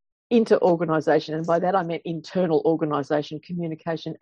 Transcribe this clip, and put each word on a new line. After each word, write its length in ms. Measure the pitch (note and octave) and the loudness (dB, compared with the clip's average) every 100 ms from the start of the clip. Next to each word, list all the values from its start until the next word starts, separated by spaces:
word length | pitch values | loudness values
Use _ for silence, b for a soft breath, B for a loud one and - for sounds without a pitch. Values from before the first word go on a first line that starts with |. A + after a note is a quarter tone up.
| _ _ - | _ _ 0
inter-organisation?" 1040 | A#3+ A3+ G#3+ F3+ E3 E3 D#3+ D#3 D#3 D#3 | 2 4 4 4 2 2 0 2 2 0
And 120 | D#3 E3 | -6 0
by 120 | E3+ | 0
that 180 | F3+ F#3+ | 2 0
I 60 | |
meant 200 | E3+ E3 F3 | -2 -6 -6
internal 560 | E3 - F#3 F3+ D3+ | -10 -6 -2 2 2
organisation 720 | D#3+ D#3+ D#3 C#3+ C#3 D3+ D3 D3+ | 2 0 0 -2 -2 -2 -4 -10
communication 800 | - F3 E3 D#3 E3+ D#3+ D#3+ - | -10 -8 -8 -8 -8 -8 -8 -2